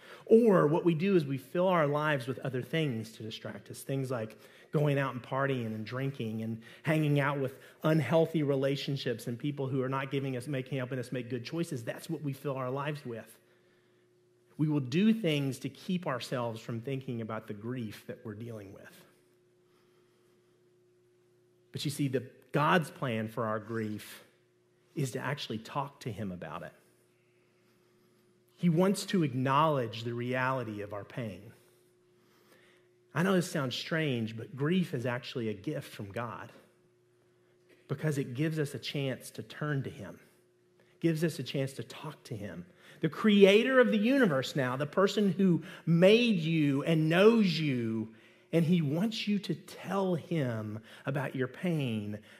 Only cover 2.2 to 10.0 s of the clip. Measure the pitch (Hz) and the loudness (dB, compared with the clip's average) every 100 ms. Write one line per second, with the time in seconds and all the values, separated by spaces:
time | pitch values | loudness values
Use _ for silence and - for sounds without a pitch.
2.2 | 120 120 135 123 117 160 151 113 110 - | -2 -6 -4 -4 -2 -2 0 -2 -6 -10
3.2 | 110 - 110 101 - 113 - 135 131 127 | -12 -10 -12 -12 -14 -12 -6 -4 -4 -4
4.2 | 110 - - - - 156 147 139 135 123 | -6 -10 -20 -20 -4 0 2 2 0 -4
5.2 | - 135 139 131 113 110 107 123 135 139 | -6 -2 0 0 -4 -6 -6 -6 -4 -4
6.2 | 113 110 110 113 - - - 156 151 143 | -6 -4 -6 -8 -10 -6 0 2 4 2
7.2 | 139 143 131 - - - 156 160 120 165 | 2 0 -4 -6 -20 -2 2 2 4 4
8.2 | 165 165 143 139 135 143 - 135 131 113 | 4 2 0 2 0 -2 -4 -4 -4 -4
9.2 | - 113 147 139 131 135 127 131 | -6 -6 -6 -4 -2 -2 -2 -2